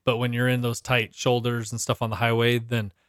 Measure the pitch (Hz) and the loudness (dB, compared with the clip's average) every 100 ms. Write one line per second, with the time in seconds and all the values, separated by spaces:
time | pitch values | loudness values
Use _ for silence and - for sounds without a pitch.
0 | - 117 123 120 127 123 120 110 - 123 | -2 0 0 0 0 2 0 -4 -2 0
1 | 110 - 135 123 120 120 107 117 - 117 | 0 -2 0 2 0 -4 -6 -6 -2 -2
2 | 113 104 117 117 117 120 117 120 104 - | -2 0 0 2 2 2 0 -4 -4 -10